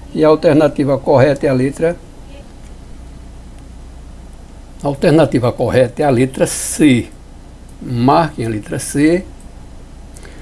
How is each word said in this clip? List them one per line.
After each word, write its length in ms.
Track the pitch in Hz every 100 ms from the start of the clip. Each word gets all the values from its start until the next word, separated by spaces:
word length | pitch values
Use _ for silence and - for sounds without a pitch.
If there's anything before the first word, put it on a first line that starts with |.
| -
E 120 | -
a 40 | 151
alternativa 720 | 156 165 147 147 - 135 131
correta 480 | - 139 143 135 151
é 40 |
a 40 |
letra, 420 | 131 131 - 165 180 - - - - - - - - - - - - - - - - - - - - - - - - - - - -
a 60 | 143
alternativa 640 | 139 180 151 135 127 117
correta 500 | - 120 117 120 -
é 40 | 147
a 40 |
letra 380 | 120 131 - -
C. 640 | - - - 151 123 - - - - - - - -
Marquem 680 | - 120 123 156 160 - 113
a 20 |
letra 300 | 107 101 151
C. 440 | - 143 151 175 - - - - - - - - - - - -